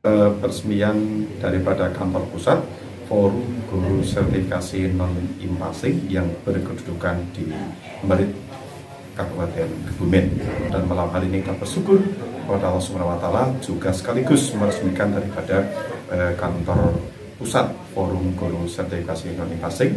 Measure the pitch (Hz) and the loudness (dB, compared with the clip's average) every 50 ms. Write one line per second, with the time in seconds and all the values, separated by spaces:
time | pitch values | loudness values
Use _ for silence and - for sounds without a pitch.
0 | - 107 107 104 104 104 101 101 101 98 101 - - 107 104 101 104 107 107 107 | 4 6 6 8 8 6 6 4 -2 -2 -2 -2 -2 0 2 4 4 4 4 2
1 | 107 107 107 107 104 104 98 95 98 92 92 92 92 95 95 92 92 90 - - | 0 0 0 -2 -2 -4 -4 -4 -2 0 2 2 2 2 2 2 2 0 0 0
2 | 92 90 87 - - - - 92 - - 165 - - - - - - - - - | -2 0 0 0 -2 -2 -6 -2 2 4 4 4 2 -6 -10 -12 -12 -14 -12 -14
3 | - - 110 104 101 98 101 - - - - - - - 98 90 90 90 98 98 | -6 0 4 4 4 4 4 2 -2 -2 -4 -6 -4 -2 -2 0 0 2 2 2
4 | 92 - - 101 95 92 - 95 92 92 92 90 - - - 95 95 92 92 90 | 2 0 2 2 2 2 2 2 0 0 -2 -4 -4 -4 -2 -2 0 2 2 2
5 | 90 90 87 90 90 - - - 95 90 90 87 85 80 80 - - - - - | 0 0 0 -2 -2 -4 -6 -6 -4 -4 -4 -2 -4 -6 -6 -2 0 0 0 0
6 | - - 92 90 87 85 82 - - - - - - - - - - 87 87 85 | 0 0 0 0 0 0 -2 -4 -2 -2 0 0 -2 -4 -6 -8 -8 -8 -6 -2
7 | - 90 87 87 87 - - - - - 156 - 196 170 - - - - - - | -2 -2 -2 -2 -4 -6 -6 -6 -6 -6 -4 -6 -6 -8 -8 -12 -14 -14 -12 -4
8 | - - 185 - 101 - - - - - - - - - - - - - - - | 2 2 4 4 4 2 0 -6 -10 -12 -14 -14 -14 -14 -14 -14 -14 -16 -16 -16
9 | - - - - - - - - 85 - - 82 - - - 80 80 - - - | -16 -12 -6 -6 -4 -4 -4 -4 -4 -4 -2 -2 -2 -2 -4 -6 -6 -6 -4 -2
10 | 87 85 90 95 92 92 - - - - - - - - - - - 90 92 92 | 2 4 4 6 4 4 2 0 -2 -2 -2 -2 -2 0 0 0 0 0 0 0
11 | 87 85 - 92 95 90 92 95 95 - - - - - - 180 - 196 196 190 | 0 0 0 0 0 2 0 0 0 -2 -4 -4 -4 -2 -2 0 6 8 8 8
12 | 196 - - - 120 - - - - - 101 101 101 90 90 92 90 - 92 92 | 8 4 0 -4 -6 -8 -8 -8 -2 0 0 2 2 2 2 2 0 -2 -2 0
13 | 87 87 87 85 87 87 95 113 131 131 131 131 - - 90 87 - - - - | 0 0 0 0 0 0 2 2 2 2 0 -2 -4 -4 -4 -2 0 0 0 0
14 | - 120 120 127 131 135 147 - - - - 104 104 101 98 - 101 92 90 - | -2 0 0 0 4 6 6 6 4 2 2 2 2 2 2 2 0 0 2 2
15 | 104 101 98 87 - - - 87 - - 95 98 98 101 98 92 - - 92 87 | 2 2 2 0 -2 -2 -4 -6 -2 2 2 2 2 0 -4 -6 -6 -6 -8 -10
16 | - - 90 90 90 87 85 87 90 87 87 85 85 92 87 82 85 85 85 - | -6 -4 0 0 2 0 0 0 -2 -2 -2 -2 0 2 2 4 4 4 2 0
17 | - - - - - - - - 120 - - 127 107 - - - - - - 98 | -4 -6 -12 -14 -16 -16 -12 -8 -6 0 2 2 2 2 -2 -8 -12 -8 -4 -2
18 | 95 95 101 90 92 92 87 - - 85 85 85 85 85 - - 87 - 85 87 | -2 0 0 0 0 0 0 0 -2 -2 -2 -2 -4 -4 -4 -4 -4 -4 -4 -4
19 | 85 - - - - 85 85 85 85 87 85 82 87 87 - - 139 - 208 | -4 -4 -6 -6 -6 -6 -6 -6 -6 -4 -4 -4 -4 -4 -2 0 0 2 2